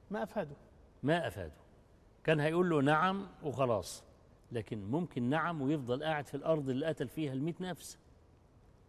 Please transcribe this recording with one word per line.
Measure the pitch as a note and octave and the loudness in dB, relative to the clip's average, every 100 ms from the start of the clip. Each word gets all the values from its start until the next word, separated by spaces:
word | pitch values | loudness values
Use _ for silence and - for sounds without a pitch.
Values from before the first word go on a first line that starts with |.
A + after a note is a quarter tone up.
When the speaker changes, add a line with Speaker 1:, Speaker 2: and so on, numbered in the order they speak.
| - | -8
Speaker 1:
ما | G#3 | -6
أفاده. | A3+ G#3+ D3+ C#3+ - - - - | -4 -4 -6 -10 -20 -20 -20 -4
Speaker 2:
ما | C3 E3+ B2+ | 0 2 0
أفاده. | G2+ E2 - - - - - - - | -6 -10 -12 -20 -20 -20 -20 -20 -4
كان | - D#3+ | 0 2
هيقول | D3+ E3+ F3+ | 4 4 4
له: | D3+ | 4
"نعم"، | C3+ D3+ F#3 G3 F#3+ - | 6 6 4 0 -6 -8
وخلاص. | D3+ A#2+ B2+ G#2+ - - - - - - - | -4 0 2 2 0 -10 -16 -20 -20 -20 -8
لكن | A#2+ - A2 G2 | -6 -6 -6 -2
ممكن | D3 F3 B2+ | -2 -2 -2
نعم | A#2+ D#3 D#3+ E3 | 0 0 0 0
ويفضل | C3 D#3 B2 B2+ | 0 0 0 -2
قاعد | D#3 D3+ C#3 | 0 -2 -4
في | C#3 | -4
الأرض | D#3+ D#3+ C3+ | 0 0 0
اللي | B2+ D#3+ | 0 -2
قتل | D3 C3 | -2 -4
فيها | - D3 | -4 -4
المائة | C3 D#3 E3+ | -2 -4 -4
نفس، | F3+ E3 - - - - - - _ - - - | -6 -8 -12 -18 -20 -20 -20 -20 _ -20 -20 -20